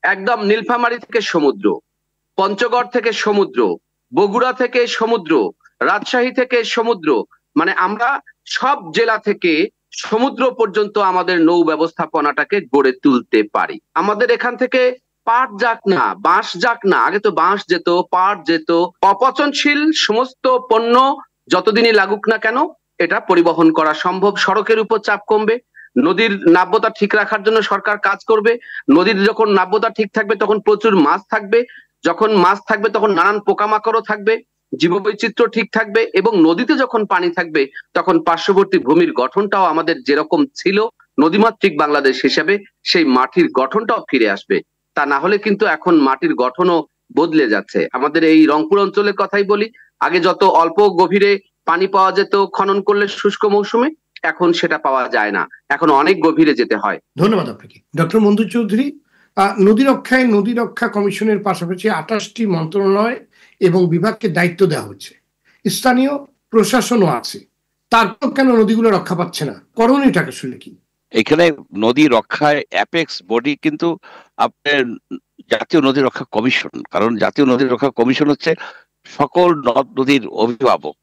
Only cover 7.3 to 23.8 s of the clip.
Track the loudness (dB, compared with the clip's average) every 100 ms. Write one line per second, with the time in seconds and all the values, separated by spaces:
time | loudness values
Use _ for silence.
7.3 | _ _ -2 -2 0 -2 -2 -4 -4 -8
8.3 | _ -12 -4 -2 -4 -4 -2 0 -2 -4
9.3 | -4 -2 0 -2 _ _ -14 -4 -2 -2
10.3 | 0 -4 0 -2 -2 -4 -2 -2 -2 -2
11.3 | 2 2 2 0 0 -4 -4 -6 -2 -2
12.3 | -2 -2 -4 0 0 2 2 0 0 0
13.3 | 0 0 -2 -6 -8 _ -4 -2 -2 0
14.3 | 0 -2 -4 -2 0 0 -2 _ _ -2
15.3 | -2 -2 -2 -4 -2 -2 0 0 -2 0
16.3 | 0 0 -4 -2 -2 0 2 0 0 -2
17.3 | 0 0 -2 -2 -2 0 -2 0 0 0
18.3 | -2 -2 -4 0 0 0 _ 0 2 0
19.3 | 0 -2 0 -2 0 0 0 -2 -2 -2
20.3 | -4 0 0 2 0 2 4 2 0 -10
21.3 | _ _ 0 2 2 4 4 2 -2 -2
22.3 | -2 -2 -2 -2 -6 _ _ -2 -2 2
23.3 | 4 4 4 4 4